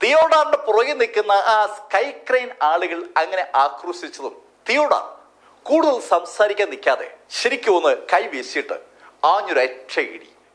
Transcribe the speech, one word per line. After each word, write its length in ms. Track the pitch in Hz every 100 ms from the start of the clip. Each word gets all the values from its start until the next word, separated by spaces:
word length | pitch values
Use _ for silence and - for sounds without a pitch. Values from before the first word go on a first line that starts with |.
തിയോഡറിന്റെ 540 | 220 311 320 311 302 196
പുറകെ 360 | - 214 254
നിൽക്കുന്ന 380 | 285 226 208 208
ആ 340 | 202 220 214 208
sky 460 | - - 196 277
crane 380 | - - 254 247 -
ആളുകൾ 480 | 151 170 180 170 175 -
അങ്ങനെ 280 | 170 190 180 135
ആക്രോശിച്ചതും 840 | 143 147 175 170 196 - 127 - _ _ -
തിയോഡർ 340 | 262 294 131 - - _ _ _ _
കൂടുതൽ 360 | - 311 311 247
സംസാരിക്കാൻ 680 | - 175 170 - 208 202 190
നിൽക്കാതെ 440 | 135 143 127 - - -
ശരിക്കും 460 | - 233 254 - 175
ഒന്ന് 220 | 156 127 -
കൈ 140 | 180 165
വീശിയിട്ട് 460 | 135 123 151 - - - _ - _ 151
ആഞ്ഞൊരൊറ്റ 760 | 196 196 143 127 127 - -
ഇടി. 300 | 139 - - _ _